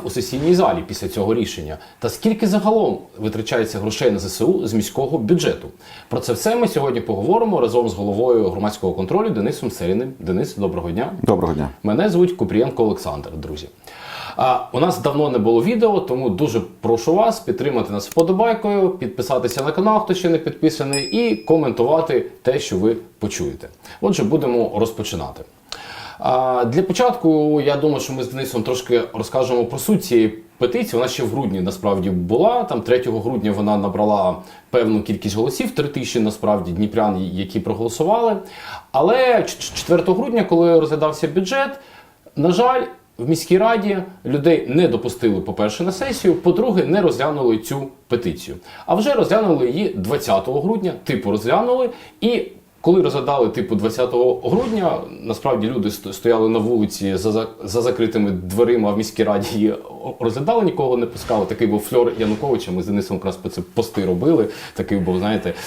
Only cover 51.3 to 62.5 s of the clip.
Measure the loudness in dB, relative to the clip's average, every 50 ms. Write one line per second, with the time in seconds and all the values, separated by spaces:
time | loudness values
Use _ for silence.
51.3 | -2 -2 0 2 2 2 2 2 2 0 0 -2 -4 -8 -18 -20 -8 -2 0 0
52.3 | 0 0 -2 -6 -12 -20 -20 _ _ _ 2 4 4 4 4 2 0 -2 -2 0
53.3 | 2 2 2 2 0 -2 -4 -2 -2 0 0 0 0 0 0 2 2 4 4 4
54.3 | 2 0 0 0 0 0 0 0 0 0 0 0 0 -2 -6 -10 -14 -10 -6 -6
55.3 | -6 -2 -2 0 0 0 0 -2 -2 -2 -2 -2 -4 -6 -10 -12 -8 -2 2 2
56.3 | 4 4 4 2 2 2 2 2 2 2 2 0 -2 -2 -4 -2 -2 0 0 0
57.3 | 0 0 -2 -4 -8 -12 -10 -4 -2 0 0 0 0 0 0 0 2 2 0 0
58.3 | 0 -2 -4 -2 0 2 4 4 4 4 2 2 0 -2 -2 -4 -2 0 0 2
59.3 | 0 0 -2 -2 -2 2 2 2 0 -2 -8 -14 -16 -12 -12 -12 -8 -4 -2 -2
60.3 | -2 -2 0 2 2 2 2 2 2 0 0 0 2 0 0 -2 -6 -6 -4 -2
61.3 | 0 0 0 -2 -2 0 0 2 2 0 -2 0 2 4 4 4 2 0 -2 -2
62.3 | -2 -2 -2 -2